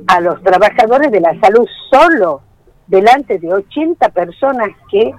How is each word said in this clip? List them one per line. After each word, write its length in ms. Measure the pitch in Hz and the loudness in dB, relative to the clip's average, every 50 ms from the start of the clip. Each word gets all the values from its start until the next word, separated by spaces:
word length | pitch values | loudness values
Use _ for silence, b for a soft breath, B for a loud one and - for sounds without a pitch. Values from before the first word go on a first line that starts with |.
| - | -4
a 140 | 180 185 175 | -2 -2 0
los 200 | 175 175 160 - - | 0 -2 -4 -4 -2
trabajadores 680 | - - 175 202 208 - - 233 220 240 269 302 294 | 0 2 2 2 2 2 0 0 2 0 0 0 0
de 80 | 214 190 | 0 0
la 200 | 170 165 160 170 | 0 -2 -2 0
salud 280 | - 190 208 233 240 - - - - - | 0 2 2 2 0 0 -4 -12 -6 0
solo 520 | - 262 311 349 330 262 196 170 147 135 - _ _ _ _ _ _ _ _ | 2 4 4 4 2 0 -2 -2 -4 -6 -10 _ _ _ _ _ _ _ _
delante 540 | - 175 190 196 220 247 285 277 - 233 185 | -4 -2 0 2 2 2 2 0 -4 -8 -8
de 120 | 160 165 | -6 -6
ochenta 580 | 180 202 196 _ - 285 311 320 349 - 254 214 | -6 -6 -6 _ -8 -6 -6 -6 -4 -2 -4 -4
personas 600 | - 175 175 170 170 - - 269 269 247 220 196 - _ _ _ | -2 -4 -6 -8 -6 -6 -4 -4 -4 -4 -6 -8 -8 _ _ _
que 200 | - 196 226 254 269 | -4 -2 -2 -2 -4